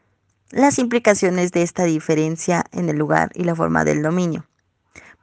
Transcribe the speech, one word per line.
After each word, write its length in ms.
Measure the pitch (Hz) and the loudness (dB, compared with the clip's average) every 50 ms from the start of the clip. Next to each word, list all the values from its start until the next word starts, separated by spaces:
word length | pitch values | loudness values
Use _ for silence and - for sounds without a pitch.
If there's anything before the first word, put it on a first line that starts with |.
| _ _ _ _ _ _ _ _ _ _ | _ _ _ _ _ _ _ _ _ _
las 280 | - - 262 285 277 - | 0 2 2 2 4 2
implicaciones 720 | 254 233 240 240 233 220 202 180 - 185 180 185 180 180 | -2 0 0 0 2 2 2 2 2 0 0 0 -2 0
de 100 | - 175 | 0 0
esta 240 | 170 170 - - 185 | -2 0 -2 -2 0
diferencia 800 | 170 160 156 - - 160 156 156 156 165 160 - - 180 165 - - | 0 0 0 0 0 0 0 0 -2 -2 -4 -2 -2 -2 -2 -2 -6
en 180 | - - 180 165 | -6 -4 -4 -2
el 80 | 151 147 | -2 -2
lugar 340 | 151 147 156 156 165 - - | 0 0 2 0 0 -2 -4
y 100 | - 175 | -4 -4
la 120 | 175 170 | -4 -2
forma 300 | 160 165 165 165 160 156 | -2 -2 0 0 2 2
del 160 | 151 151 151 | 2 0 0
dominio. 440 | 147 156 170 185 180 170 156 156 156 _ _ _ _ _ _ _ _ _ _ - - - - _ | 0 -2 -2 0 -2 -2 -4 -6 -10 _ _ _ _ _ _ _ _ _ _ -20 -20 -20 -20 _